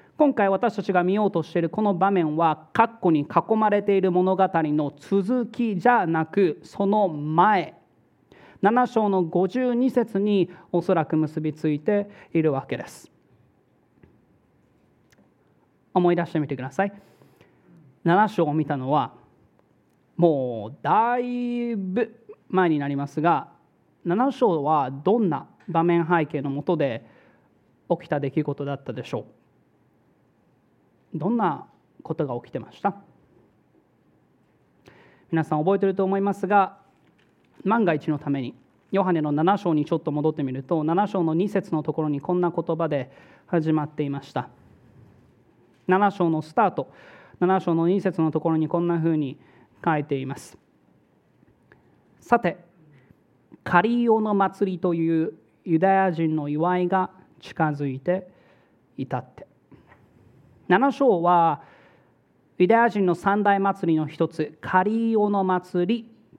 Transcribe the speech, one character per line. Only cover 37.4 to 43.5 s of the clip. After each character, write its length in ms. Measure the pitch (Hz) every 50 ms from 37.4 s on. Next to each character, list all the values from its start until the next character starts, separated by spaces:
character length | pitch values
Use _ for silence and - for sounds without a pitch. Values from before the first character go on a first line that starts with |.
| _ _ _ - -
万 200 | - 220 233 220
が 100 | 175 160
一 160 | 147 - -
の 80 | 151 143
た 100 | - 143
め 140 | 139 139 127
に 120 | 117 - - _ _ _ _ _ -
ヨ 140 | - 196 190
ハ 80 | 185 175
ネ 80 | 160
の 100 | 151 151
七 280 | 147 151 160 185 202 -
章 160 | - 175 160
に 100 | 151 143
ち 80 | - 170
ょ 40 |
っ 40 | 160
と 100 | - 156
戻 200 | 143 151 147 160
っ 40 | 151
て 80 | 156 143
み 100 | 131 127
る 100 | 135 131
と、 200 | - 175 160 147
七 240 | 156 170 185 208
章 160 | 202 208 190 165
の 120 | 165 160
二 140 | 165 196 202
節 240 | - 196 196 - 170
の 100 | 156 147
と 100 | - 143
こ 100 | - 156
ろ 60 | 151
に 120 | 147 139
こ 120 | - - 180
ん 80 | 180
な 100 | 180 175
言 260 | 175 170 165 170 165
葉 120 | 160 165 156
で 240 | 151 139 127 - - - - - - - _
始 260 | -